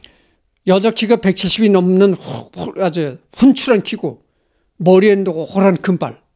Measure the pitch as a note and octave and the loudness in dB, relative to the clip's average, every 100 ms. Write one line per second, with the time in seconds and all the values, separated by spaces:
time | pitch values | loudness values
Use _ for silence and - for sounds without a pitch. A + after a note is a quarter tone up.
0 | - _ _ _ _ _ - F#3+ A3 A3 | -20 _ _ _ _ _ 0 0 0 -2
1 | G#3+ A#3 F#3+ F#3 F#3 - G#3+ F#3+ F3+ F#3 | -2 0 0 -2 -2 0 2 2 2 2
2 | G3+ E3+ - - - F3+ - - F#3 E3 | 2 0 -8 -14 -14 -12 -12 -6 -6 -4
3 | D3 B2 _ - C4 - - A3 - A3 | -8 -10 _ 2 2 2 0 -2 -2 -8
4 | D#3+ A2+ _ _ _ _ _ _ F3 F#3 | -8 -10 _ _ _ _ _ _ 2 4
5 | G#3 G3 G3 D#3+ D3+ F#3+ G3 F3 - F3 | 4 2 -2 -6 -6 0 0 0 -2 -4
6 | C3+ - _ | -6 -10 _